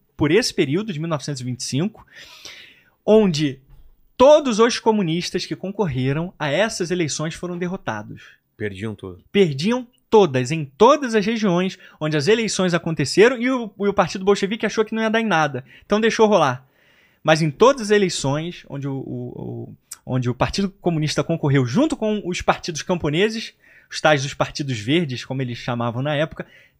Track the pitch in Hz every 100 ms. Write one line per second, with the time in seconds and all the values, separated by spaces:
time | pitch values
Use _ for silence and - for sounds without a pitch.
0 | _ - 151 190 254 - 147 165 220 147
1 | 165 151 - 135 123 127 - 131 202 -
2 | - - - - - - - _ _ _
3 | - 220 202 151 147 131 _ - - _
4 | _ - 262 302 277 214 233 - 226 214
5 | 170 165 - 185 - 156 190 202 185 131
6 | 131 147 180 - 151 151 220 - 165 180
7 | 151 - 160 - 175 175 175 190 - 107
8 | 110 - - _ _ - 104 95 110 101
9 | 95 90 _ 202 180 135 185 247 240 _
10 | _ 220 180 127 127 160 143 - 214 294
11 | 262 220 196 233 208 170 185 - - -
12 | 156 151 143 233 220 - 185 170 165 160
13 | 139 - 233 254 247 262 220 - 202 196
14 | 170 196 190 202 190 220 214 - 220 220
15 | 220 226 220 160 147 127 - - - 208
16 | 220 220 214 202 143 123 _ _ _ _
17 | _ _ 151 160 160 - 240 285 208 208
18 | 190 - 135 147 170 - - 139 139 135
19 | - 123 123 - 123 117 117 104 _ -
20 | - 127 123 120 131 - 196 - 175 160
21 | 151 - 147 165 147 139 120 143 311 254
22 | 214 214 170 180 - - - 151 - 180
23 | 156 156 220 226 - - _ - _ -
24 | 160 147 139 - 139 - 139 113 104 165
25 | 151 120 - 131 127 117 - 120 120 117
26 | 143 147 156 - - - _